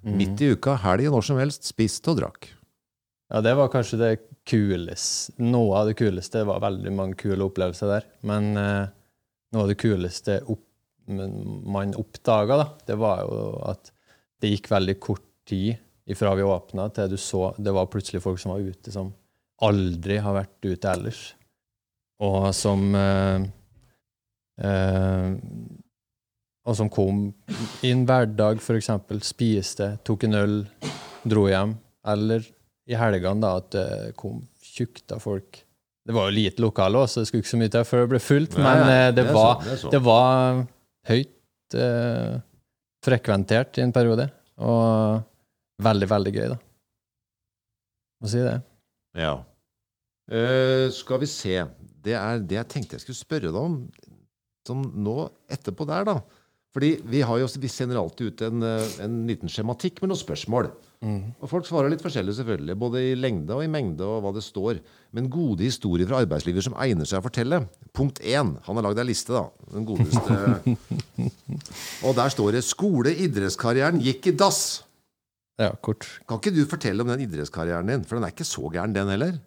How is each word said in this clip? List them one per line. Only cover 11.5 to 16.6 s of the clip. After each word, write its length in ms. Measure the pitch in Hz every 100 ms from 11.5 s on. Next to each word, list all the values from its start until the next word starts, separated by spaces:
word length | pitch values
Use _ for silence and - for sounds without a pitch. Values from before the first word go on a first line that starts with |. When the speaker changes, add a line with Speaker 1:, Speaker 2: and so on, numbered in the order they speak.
| 101
Speaker 1:
man 280 | - 98 101
oppdaget 540 | 98 107 - - 110 104 139
da, 100 | 147 - -
det 100 | 107
var 260 | 110 92
jo 340 | - 110 104 104
at 260 | - 101 - _ _ _ _ _
det 80 | 107
gikk 160 | 104 -
veldig 300 | 101 92 95
kort 240 | - 101 _ _ -
tid 320 | 98 101 117 _ _ -
ifra 280 | 101 104 95
vi 60 |
åpnet 520 | 98 92